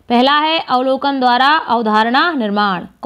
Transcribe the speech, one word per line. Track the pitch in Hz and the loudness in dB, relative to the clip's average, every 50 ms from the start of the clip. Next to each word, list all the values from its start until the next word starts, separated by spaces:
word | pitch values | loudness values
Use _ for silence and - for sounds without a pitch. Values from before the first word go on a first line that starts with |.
| _ - | _ -2
पहला | 240 240 254 269 285 294 | 0 2 2 4 2 2
है | 302 311 320 330 | 2 0 -2 -2
अवलोकन | - - 254 247 262 262 262 254 269 277 277 269 | -2 -2 -2 -2 0 0 -2 -2 -2 -4 -2 0
द्वारा | 254 247 240 247 262 277 | 0 2 2 2 2 2
अवधारणा | 311 320 - - 240 233 233 214 214 214 220 233 240 269 320 349 330 | 2 0 0 -2 -2 -2 0 0 0 0 0 2 0 0 0 0 -2
निर्माण, | 269 220 208 202 208 208 202 190 170 180 - _ _ - | -2 -4 -2 -2 -2 0 -2 -2 -4 -8 -12 _ _ -6